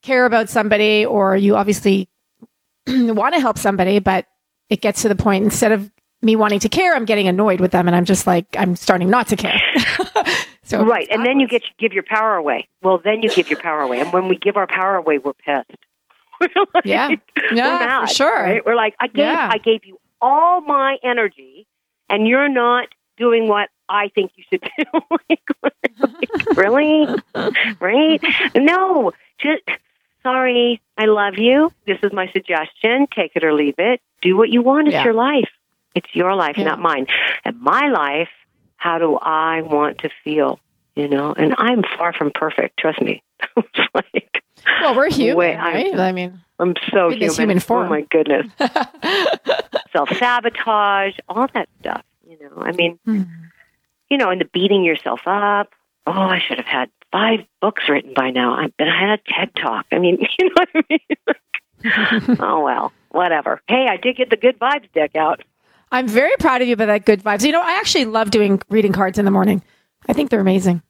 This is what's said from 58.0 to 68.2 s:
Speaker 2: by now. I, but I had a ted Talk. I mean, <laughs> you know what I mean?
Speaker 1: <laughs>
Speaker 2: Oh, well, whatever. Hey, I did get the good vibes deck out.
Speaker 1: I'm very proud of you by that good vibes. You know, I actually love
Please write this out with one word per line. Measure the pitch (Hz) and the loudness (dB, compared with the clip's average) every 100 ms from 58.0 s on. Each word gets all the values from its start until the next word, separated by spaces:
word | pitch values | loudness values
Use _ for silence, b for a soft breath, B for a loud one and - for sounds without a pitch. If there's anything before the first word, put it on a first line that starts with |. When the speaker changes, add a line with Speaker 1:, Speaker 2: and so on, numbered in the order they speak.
| - 135 | -2 -4
Speaker 2:
by | 131 | -2
now. | 127 127 | 0 -2
I, | 123 156 - | -2 -4 -4
but | 151 | -2
I | 170 | 0
had | 190 208 | 0 -2
a | - | -4
ted | - 190 - | -6 -6 -6
Talk. | 147 113 - | -6 -6 -4
I | 156 | 0
mean, | 180 - | 0 0
<laughs> | - - | -2 0
you | 370 | 2
know | - | 4
what | 359 320 | 2 0
I | - | 0
mean? | 320 | -2
Speaker 1:
<laughs> | _ - - - _ - _ _ 226 220 214 226 - 240 | _ -8 -4 -6 _ -16 _ _ -4 -2 0 -2 0 0
Speaker 2:
Oh, | 98 156 | 2 0
well, | 143 127 - _ _ | 0 -2 -4 _ _
whatever. | - 180 160 - - - | -2 0 0 -2 -6 -2
Hey, | 240 262 | 0 0
I | 185 | -2
did | 247 247 | -4 -2
get | 247 | -2
the | - | 2
good | 240 254 | 2 0
vibes | 240 294 _ | -2 -2 _
deck | - 151 156 | -4 -2 0
out. | 156 - - _ _ _ _ | -2 -2 -8 _ _ _ _
Speaker 1:
I'm | 254 254 | -4 0
very | 214 294 539 | 2 2 2
proud | 320 254 | 0 2
of | 247 | 0
you | 233 | 0
by | 214 | 2
that | 208 202 | 2 4
good | 208 | 2
vibes. | 202 202 | 2 0
You | 254 | 2
know, | 320 | 0
I | 339 370 | 0 -2
actually | 427 359 240 | 0 0 0
love | 220 | 0